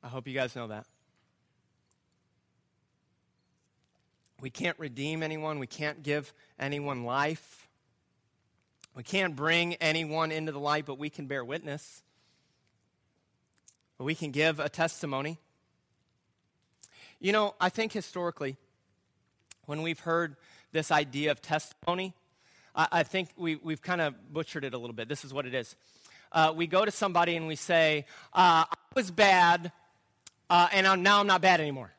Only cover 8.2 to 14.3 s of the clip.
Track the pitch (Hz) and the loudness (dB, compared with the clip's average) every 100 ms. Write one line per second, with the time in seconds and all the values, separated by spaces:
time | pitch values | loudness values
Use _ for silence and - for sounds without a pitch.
8.2 | _ _ _ _ _ _ - - 120 190 | _ _ _ _ _ _ -20 -18 -4 0
9.2 | 185 139 156 165 170 170 160 160 156 156 | 0 -2 2 2 2 0 0 0 -2 -2
10.2 | 160 156 156 143 147 151 151 135 151 - | -2 -2 -6 -4 -2 -2 -2 -10 -10 -10
11.2 | 139 139 120 156 151 147 - - _ _ | -8 -8 -6 -8 -8 -12 -12 -20 _ _
12.2 | _ _ _ _ _ _ _ _ _ _ | _ _ _ _ _ _ _ _ _ _
13.2 | _ _ _ _ _ _ _ _ 131 160 | _ _ _ _ _ _ _ _ -6 -4
14.2 | 156 | -4